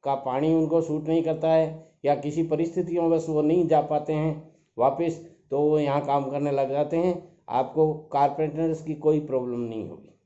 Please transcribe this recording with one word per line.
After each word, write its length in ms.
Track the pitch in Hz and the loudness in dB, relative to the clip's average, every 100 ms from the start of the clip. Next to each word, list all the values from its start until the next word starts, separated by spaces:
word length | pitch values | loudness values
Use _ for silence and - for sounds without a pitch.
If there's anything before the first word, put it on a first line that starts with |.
का 120 | 139 135 | -2 -4
पानी 380 | 131 127 156 | -2 0 2
उनको 280 | 160 156 165 | 2 2 0
सूट 260 | 160 151 151 | 0 -4 0
नहीं 160 | 165 | 0
करता 280 | 160 160 160 | 0 0 2
है 400 | 160 160 160 - _ 139 | 4 2 -4 -18 _ 0
या 100 | 143 | 0
किसी 280 | 147 156 | 0 -2
परिस्थितियों 640 | 160 151 165 185 170 175 165 | 0 0 0 -2 -2 0 2
बस 140 | 165 156 | 2 0
वो 120 | 151 | 0
नहीं 260 | 151 175 160 | 2 2 4
जा 140 | 156 | 2
पाते 320 | 147 147 151 | 2 -2 -2
हैं 420 | 151 160 156 - _ _ - | -2 -2 -4 -12 _ _ 0
वापस, 440 | 131 135 170 - - - _ | 0 2 -4 -4 -12 -20 _
तो 100 | 139 | 0
वो 180 | 151 151 | 2 2
यहाँ 260 | 147 143 147 | 2 0 0
काम 260 | 143 131 | -2 0
करने 200 | 143 147 | -2 -2
लग 180 | 139 131 | 0 0
जाते 280 | 143 147 165 | 0 0 0
हैं। 400 | 180 175 - _ - | 0 -2 -8 _ -4
आपको 440 | 123 127 156 156 | -2 -2 2 2
कारपेंटर्स 880 | 151 - 139 143 143 156 151 165 160 | 0 -4 2 2 2 -4 -2 -2 -2
की 100 | 160 | -6
कोई 260 | 151 151 151 | -2 2 2
प्रॉब्लम 400 | 147 131 123 120 | 0 -2 -2 -4
नहीं 300 | 117 113 90 | -6 -6 -10
होगी। 240 | 82 - _ | -12 -20 _